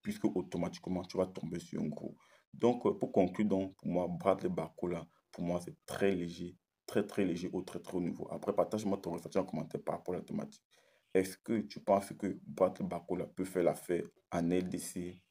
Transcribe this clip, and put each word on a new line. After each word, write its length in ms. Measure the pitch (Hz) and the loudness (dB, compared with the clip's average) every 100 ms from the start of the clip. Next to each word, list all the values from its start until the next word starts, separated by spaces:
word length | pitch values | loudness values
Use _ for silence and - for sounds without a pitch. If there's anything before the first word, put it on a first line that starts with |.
Puisque 240 | - - 107 | -6 0 0
automatiquement, 760 | - - 90 87 - - 90 | 0 -2 -2 -2 -4 -4 -4
tu 140 | 92 95 | -2 0
vas 80 | 92 | 0
tomber 340 | - 82 87 | 0 -6 -6
sur 220 | - 82 | -6 -4
un 60 | 82 | -2
gros. 280 | - - - _ - _ | -4 -10 -12 _ -20 _
Donc, 320 | - 117 123 104 | 4 4 6 2
euh, 120 | - | 2
pour 140 | - | 2
conclure, 360 | - 90 90 107 | 4 4 4 2
donc, 280 | 95 95 - | 2 0 -4
pour 120 | 85 | 0
moi, 200 | 87 87 | 2 2
Bradley 420 | 85 98 95 92 | 2 4 4 2
Barcola, 560 | 85 80 - 90 85 82 _ _ | -2 -4 -4 -2 -2 -6 _ _
pour 120 | - | -4
moi, 160 | 87 87 | -2 -2
c'est 160 | 87 - - | -4 -14 -10
très 300 | - 98 90 | 2 2 2
léger, 400 | 87 87 87 - _ _ - | -2 -6 -10 -10 _ _ -2
très, 200 | 110 - | 0 0
très 200 | - 95 | 0 2
léger 240 | 85 87 | 0 -2
au 100 | 92 | -4
très, 180 | - 87 | -6 -10
très 180 | - 90 | -4 -2
haut 40 | |
niveau. 260 | 87 - - | -2 -2 -6
Après, 240 | 87 - 98 | -4 0 2
partage-moi 440 | 90 107 104 95 | 2 0 0 -2
ton 120 | 90 | -2
ressenti 260 | 85 80 95 | -6 -2 -2
en 60 | |
commentaire 400 | 92 80 78 - | 0 -4 -4 -6
par 120 | - 80 | -4 -4
rapport 200 | - 90 | -4 -6
à 40 | |
la 40 | |
thématique. 400 | - - - - _ _ _ _ _ | -4 -6 -6 -12 _ _ _ _ _
Est-ce 240 | 95 92 - | 2 2 -4
que 240 | - 113 | 0 0
tu 200 | 107 - | 0 -6
penses 320 | - 98 - | 4 4 4
que 260 | - 98 - | -4 -4 -4
Bradley 440 | - 73 92 - 92 | -10 2 2 4 -4
Barcola 380 | 87 - 90 - | -4 -4 -4 -4
peut 180 | - | -4
faire 200 | 92 90 | -2 4
l'affaire 400 | 85 - - 85 - _ _ | 4 2 0 -2 -2 _ _
en 180 | 87 85 | 0 4
L 200 | 90 90 | 2 2
D 80 | - | -4
C 440 | - 95 87 92 _ | -6 -6 -8 -10 _